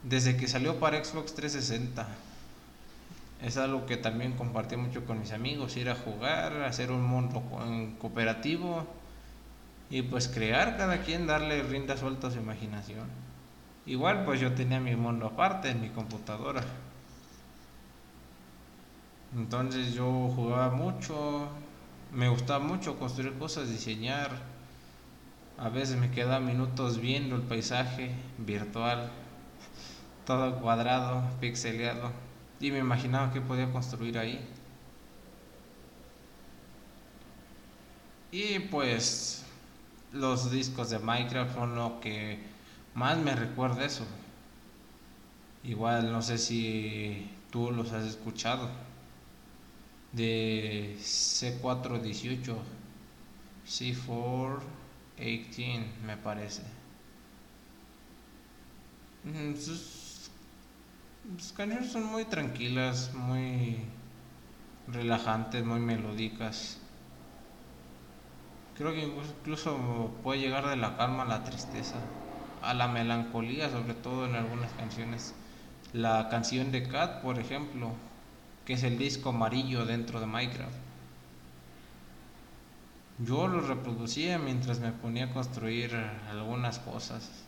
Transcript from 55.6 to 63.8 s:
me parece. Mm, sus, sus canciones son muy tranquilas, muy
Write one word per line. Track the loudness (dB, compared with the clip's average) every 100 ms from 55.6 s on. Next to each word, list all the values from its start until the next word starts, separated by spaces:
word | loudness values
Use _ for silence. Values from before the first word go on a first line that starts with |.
| -2 0 -2 -4 -6
me | -4
parece. | -4 -4 -4 -6 -8 -12 -16 -20 -20 -20 -20 -20 -20 -20 -20 -20 -20 -20 -20 -20 -20 -20 -20 -20 -20 -18 -20 -20 -20 -14
Mm, | -8 -4 -2 -2
sus, | -4 -6 -8 -12 -14 -14 -16 -16 -20 -20 -20 -20 -20 -20 -20 -16 -10 -10
sus | -10
canciones | -4 -2 0 -2
son | -2
muy | 0 0 0
tranquilas, | 0 -2 -2 0 2 2 2 -2
muy | -2 0 2 2 2 2 2